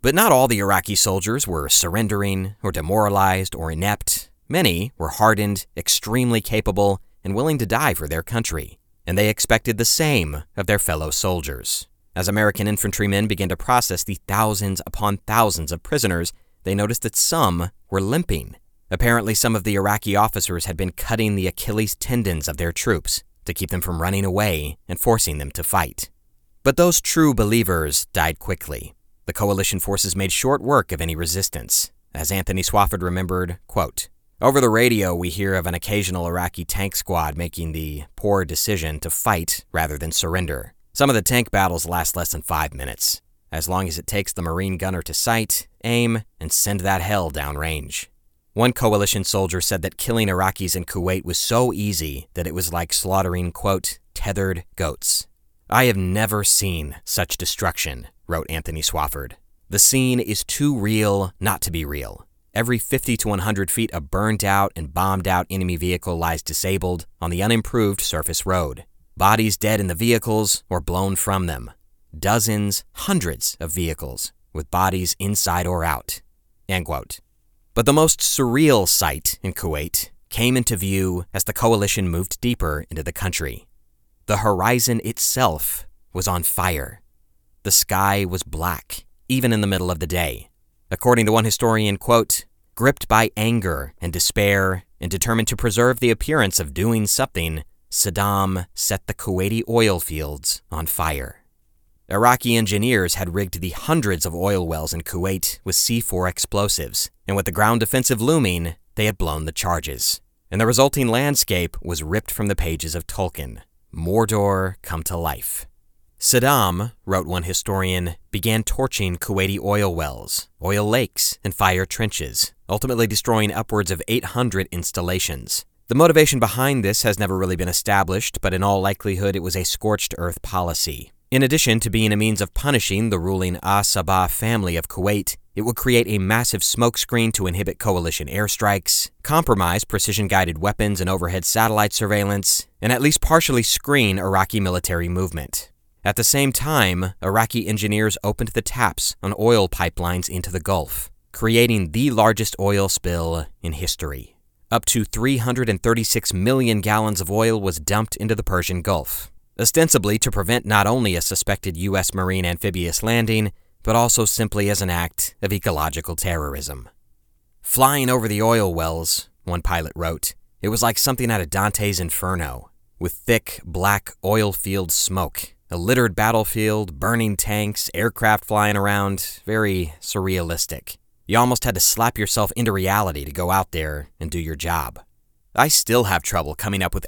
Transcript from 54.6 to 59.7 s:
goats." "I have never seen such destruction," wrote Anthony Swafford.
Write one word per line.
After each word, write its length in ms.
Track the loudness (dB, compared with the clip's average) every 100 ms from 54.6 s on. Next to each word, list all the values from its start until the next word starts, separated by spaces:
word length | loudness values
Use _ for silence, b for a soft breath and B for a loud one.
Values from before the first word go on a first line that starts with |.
| -8 -4
goats." 500 | -4 -2 -2 -2 -4 _ _ _ _
"I 140 | 4
have 120 | 4 2
never 480 | 0 0 0 0
seen 520 | 2 2 0 -4 -6 -10 -6
such 320 | -2 -2 -2
destruction," 720 | -4 -2 -2 -2 -6 -6 -14 _ -6
wrote 240 | -4 -4
Anthony 320 | -6 -6 -4
Swafford. 540 | -2 -2 -2 -4 -10 -14 _ _ _